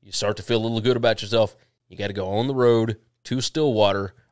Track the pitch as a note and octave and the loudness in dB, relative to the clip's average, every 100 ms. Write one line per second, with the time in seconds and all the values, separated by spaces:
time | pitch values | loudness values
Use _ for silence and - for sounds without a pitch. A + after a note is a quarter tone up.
0 | G2 - G#2 G#2+ - A#2 A2+ A2+ A2 B2 | _ -4 -4 -4 -2 -2 0 -2 0 2
1 | A#2 A2 G#2 A2+ G#2+ - _ _ _ F#2 | 2 0 -2 0 0 -2 _ _ _ -10
2 | G2+ G2+ F#2 G2+ B2+ C3 B2 A#2 A2+ G#2+ | -8 -6 -4 -2 -2 2 4 4 2 -4
3 | _ _ - C3 B2 - D3+ A2 G#2 G2 | _ _ -8 -4 -4 -2 0 4 2 2
4 | G2 _ _ | -4 _ _